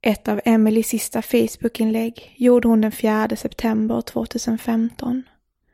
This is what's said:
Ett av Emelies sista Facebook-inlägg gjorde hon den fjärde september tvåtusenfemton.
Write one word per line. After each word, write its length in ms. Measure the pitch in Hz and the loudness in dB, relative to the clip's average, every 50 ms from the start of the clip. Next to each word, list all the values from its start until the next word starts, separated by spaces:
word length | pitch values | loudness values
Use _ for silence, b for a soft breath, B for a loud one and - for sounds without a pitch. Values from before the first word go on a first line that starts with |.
Ett 260 | - 226 208 - _ - | 2 0 -2 0 _ -4
av 120 | 208 208 - | -4 -2 2
Emelies 440 | 240 226 220 220 214 214 226 220 - | 2 4 4 4 4 2 2 0 0
sista 340 | - 220 - - - 226 | -4 -4 -6 -4 -6 -8
Facebook-inlägg 1120 | 220 - - 240 226 220 - - - 233 _ - 226 220 220 226 226 233 233 - - - _ | -4 0 0 0 0 0 -4 -4 -6 -6 _ -2 -2 0 0 -2 -4 -6 -8 -12 -20 -20 _
gjorde 320 | _ 247 247 247 247 233 233 | _ 4 6 6 6 6 4
hon 120 | 226 220 | 4 4
den 120 | 214 214 | 4 2
fjärde 440 | 214 - - 220 214 214 220 220 226 | -2 -2 0 0 2 0 0 -2 -4
september 640 | 220 - - - - - 226 220 214 214 220 233 233 | -6 -6 -10 -8 -4 -2 -2 0 0 0 0 -2 -4
tvåtusenfemton. 1200 | 233 - - 233 226 226 - 233 - - 226 220 - - 226 226 226 233 - - 262 247 240 262 254 _ _ _ _ _ _ _ _ _ | -4 -4 -6 -6 -6 -4 -6 -6 -4 -4 -4 -4 -2 -2 0 0 0 -2 -4 -6 -6 -4 -4 -4 -6 _ _ _ _ _ _ _ _ _